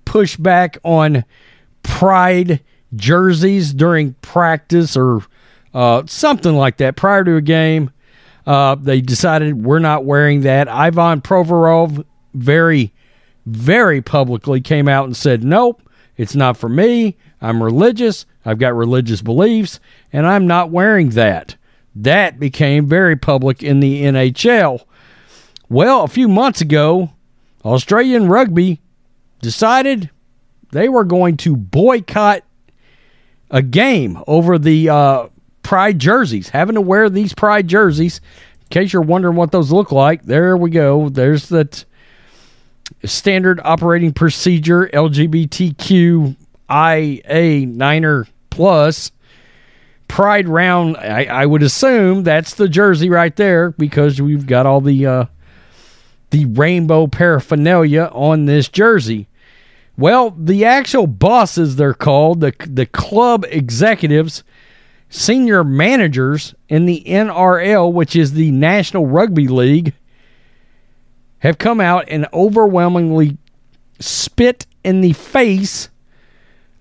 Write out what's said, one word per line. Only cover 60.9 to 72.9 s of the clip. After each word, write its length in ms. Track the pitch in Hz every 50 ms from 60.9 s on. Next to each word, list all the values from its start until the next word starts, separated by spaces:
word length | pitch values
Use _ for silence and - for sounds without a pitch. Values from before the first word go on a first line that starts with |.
| - 269 202
bosses, 720 | 151 110 95 - 190 240 247 208 175 - 170 165 147 131
they're 180 | 135 147 139 123
called, 460 | - - 151 139 143 151 160 175 165
the, 140 | 156 139 - - -
the 200 | 160 135 127 127
club 600 | - - - - - 202 214 247 247 240 214 180 -
executives, 920 | - 156 135 117 117 117 185 220 220 - 170 151 147 151 160 165 - - - _ _ _ _ _ _ _ _ _ _ _ _ _
senior 540 | - - - - 233 262 254 233 208 185 165
managers 920 | 139 135 139 165 220 269 262 202 156 131 131 131 135 147 151 - - - _ _ -
in 160 | 156 160 175
the 200 | 175 175 151 -
N 240 | - 180 202 220 214
R 300 | 165 175 185 185 180 170
L, 320 | 175 196 214 196 170 175
which 240 | 170 175 160 - -
is 180 | 170 156 135 143
the 180 | 156 160 156
National 540 | 135 131 147 165 190 208 165 - - 190 160
Rugby 440 | 131 135 170 214 226 180 156 143 127
League, 440 | 127 127 123 131 143 165 170 151 - _ _ _ _ _ _ _ _ _ _ _ _ _ _ _ _ _ _ _ _ _ _ _ _ _ _ _ _ _
have 180 | - 147 165
come 240 | - - 226 233 220
out 240 | 190 170 180 180 -
and 180 | - 156 151 147 - -
overwhelmingly 1040 | 165 190 214 208 226 220 202 185 175 175 175